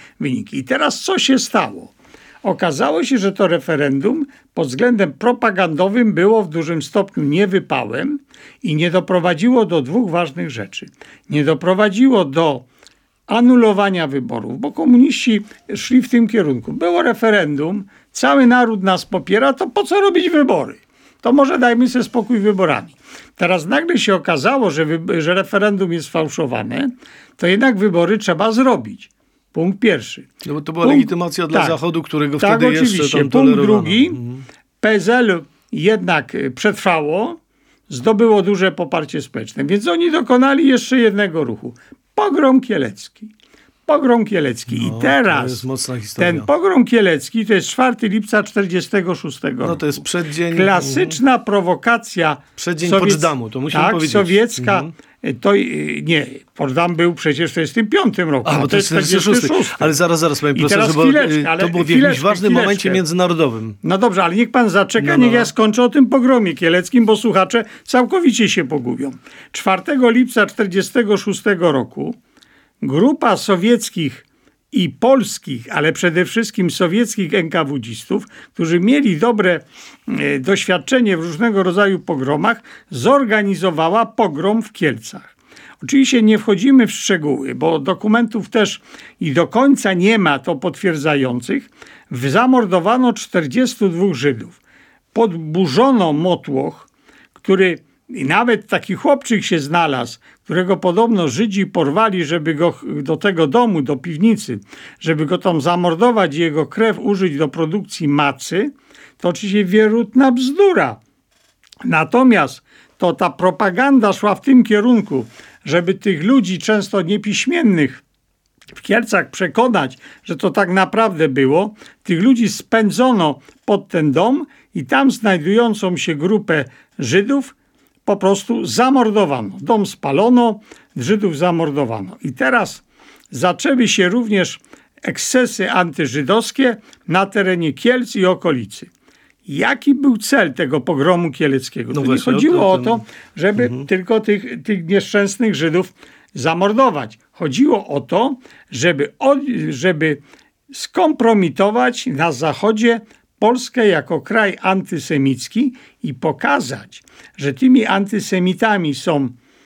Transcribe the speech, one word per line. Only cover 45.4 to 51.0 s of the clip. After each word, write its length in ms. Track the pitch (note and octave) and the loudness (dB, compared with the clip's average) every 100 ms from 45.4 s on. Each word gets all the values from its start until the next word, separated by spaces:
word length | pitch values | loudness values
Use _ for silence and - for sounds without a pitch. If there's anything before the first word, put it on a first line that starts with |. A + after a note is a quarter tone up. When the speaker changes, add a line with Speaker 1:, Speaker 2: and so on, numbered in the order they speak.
| B2+ | -2
Speaker 2:
jest 120 | B2 | -6
mocna 360 | B2+ C3 - B2 | -6 -8 -8 -8
historia. 320 | G#2+ - F3 | -10 -2 -2
Speaker 1:
ten 100 | E3 | 0
pogrom 440 | G#2+ D4 F#4+ F4+ B3 | 0 0 2 2 4
kielecki 600 | A#3 F#3+ D3+ - A3+ G#3 | 4 4 0 -2 -4 0
to 80 | |
jest 140 | G3 D#3 | 0 0
czwarty 420 | - B3+ A#3+ A3 | 0 0 0 -2
lipca 340 | G#3+ G#3 G#3+ | -2 0 -2
czterdziestego 720 | G#3+ G#3 G3 F3+ - G3+ F3+ D#3 | -2 -4 -2 -4 -2 -2 -2 -6
szóstego 520 | - - D3+ B2+ A#2 | -8 -8 -8 -4 -4
Speaker 2:
No, 80 | - | -2
to 100 | D3 | -4
jest 120 | C#3+ | -4
Speaker 1:
roku. 80 | - | -6
Speaker 2:
przeddzień, 500 | F3 D#3 D3+ E3+ E3 | -6 -4 -4 -2 0
Speaker 1:
Klasyczna 760 | G3 F3+ C#3 C3+ | 2 2 0 -2